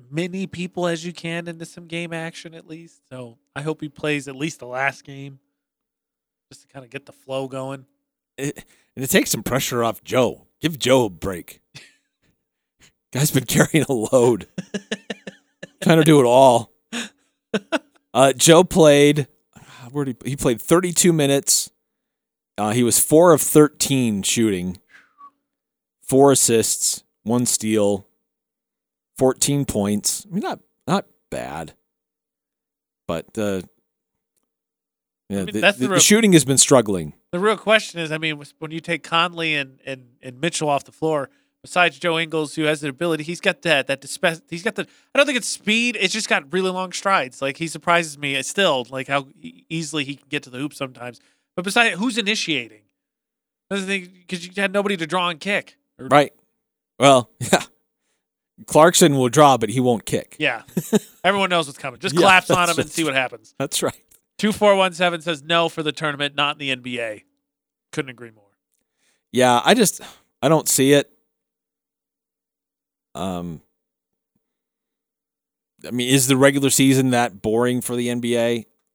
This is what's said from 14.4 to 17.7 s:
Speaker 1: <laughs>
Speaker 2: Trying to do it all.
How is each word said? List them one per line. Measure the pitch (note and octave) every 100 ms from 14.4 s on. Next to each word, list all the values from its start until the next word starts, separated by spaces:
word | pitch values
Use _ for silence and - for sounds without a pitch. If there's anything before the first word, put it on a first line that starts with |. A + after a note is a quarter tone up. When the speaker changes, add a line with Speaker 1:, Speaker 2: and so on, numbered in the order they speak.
| - - - G3+ - G3+ -
Speaker 1:
<laughs> | - - - _ _ - _
Speaker 2:
Trying | - E3
to |
do | D#3 D3
it | B2
all. | B2+ C3+ A#2 A2+ _ _ A#3+ - _ _ _ _ G#3+ -